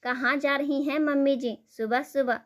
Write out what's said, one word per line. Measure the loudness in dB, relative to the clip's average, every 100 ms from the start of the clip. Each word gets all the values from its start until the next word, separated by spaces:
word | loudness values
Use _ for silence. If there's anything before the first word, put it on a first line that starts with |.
कहाँ | -4 -2 0 0
जा | 0 0
रही | 0 0
हैं | 0 0
मम्मी | 0 2 2 2
जी | 0 -6 _
सुबह | -8 -2 -2
सुबह? | -2 -2 0 -2